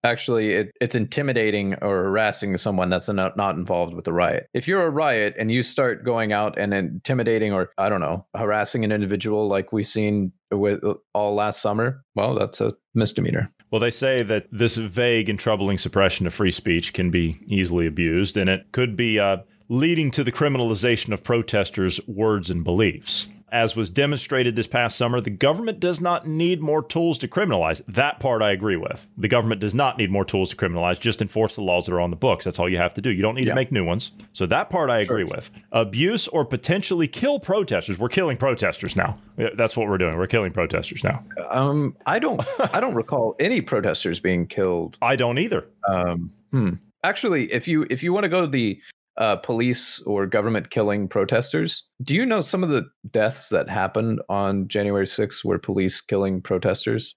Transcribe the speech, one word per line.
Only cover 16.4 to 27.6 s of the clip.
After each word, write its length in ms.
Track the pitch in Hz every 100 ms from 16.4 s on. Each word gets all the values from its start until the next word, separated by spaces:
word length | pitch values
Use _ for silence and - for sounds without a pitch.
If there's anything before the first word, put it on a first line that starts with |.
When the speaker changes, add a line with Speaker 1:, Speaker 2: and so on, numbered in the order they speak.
| 98
Speaker 2:
speech 440 | - - 85 -
can 180 | - 90
be 260 | 87 82 76
easily 400 | - 101 90 87
abused, 520 | 82 76 82 85 98 104
and 120 | 95
it 220 | 92 -
could 240 | - 123 98
be, 220 | 120 107
uh, 180 | 98 95 - _ -
leading 400 | 123 160 165 147
to 120 | 135
the 80 | 123
criminalization 840 | - 147 131 117 104 120 113 -
of 100 | 101
protesters' 800 | - 117 - 104 95 - 92 - -
words 420 | 101 110 104 85
and 140 | 87
beliefs. 640 | 80 90 104 - - - - - -
As 220 | 120 113
was 140 | 113 98
demonstrated 680 | 90 143 143 - 135 120
this 120 | 113 107
past 300 | 123 117 -
summer, 220 | 120 123
the 100 | 110
government 520 | 98 135 175 226 -
does 180 | 175 160
not 260 | 175 175
need 360 | 156 156 170 175
more 200 | 151 151
tools 360 | 156 165 170 135
to 100 | 123
criminalize. 540 | - 202 98